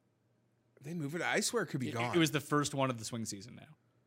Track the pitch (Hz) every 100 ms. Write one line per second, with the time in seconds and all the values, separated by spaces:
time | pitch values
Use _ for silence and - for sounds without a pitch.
0 | _ _ _ _ _ _ _ - 135 170
1 | 139 165 123 147 220 240 185 143 127 135
2 | 120 170 156 139 - 147 143 139 131 117
3 | 110 120 107 101 - - - - _ _